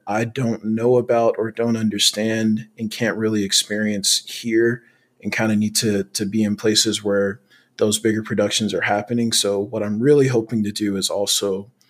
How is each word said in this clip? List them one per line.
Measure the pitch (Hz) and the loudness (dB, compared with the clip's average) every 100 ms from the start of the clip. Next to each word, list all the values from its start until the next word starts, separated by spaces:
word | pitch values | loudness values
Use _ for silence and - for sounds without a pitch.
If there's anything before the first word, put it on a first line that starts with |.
| - | -4
I | 104 | -2
don't | 117 113 123 113 | -2 -2 -2 -2
know | 107 110 120 123 | -2 0 4 2
about | 120 120 117 - | 4 2 2 0
or | 110 | -4
don't | 110 117 113 | -2 -2 0
understand | 110 104 - 104 110 113 110 110 110 - | 0 2 0 0 0 0 0 0 -4 -10
and | 113 | -8
can't | - 113 98 | -2 -2 0
really | 110 110 | 0 0
experience | 98 - - 104 107 104 95 - | 0 0 0 -2 -2 -2 0 -2
here, | - - 120 113 117 120 - _ _ _ | -2 -10 -2 2 2 0 -8 _ _ _
and | 101 | -8
kinda | - 110 104 | -2 0 2
need | 107 107 | 2 0
to, | 113 101 | 0 0
to | 98 - 101 | -4 -4 -2
be | 110 | 0
in | 107 101 | 0 0
places | 110 104 113 104 | 2 2 2 0
where | 104 101 98 98 _ _ _ - | 0 0 0 -4 _ _ _ -2
those | 107 107 | 0 2
bigger | 113 107 | 0 0
productions | 107 104 104 - 107 | -2 0 0 0 -2
are | 92 | -2
happening. | - 104 104 120 117 | 0 -2 -2 -2 0
So | 113 101 101 | 0 0 0
what | 104 107 | -2 -4
I'm | 104 107 | -4 0
really | 127 147 131 | 4 6 4
hoping | 127 113 117 | 2 0 -2
to | 104 | -2
do | 104 104 98 | -2 -2 -2
is | 92 | -2
also, | 85 101 - 101 95 101 _ _ | -2 -2 0 0 -4 -6 _ _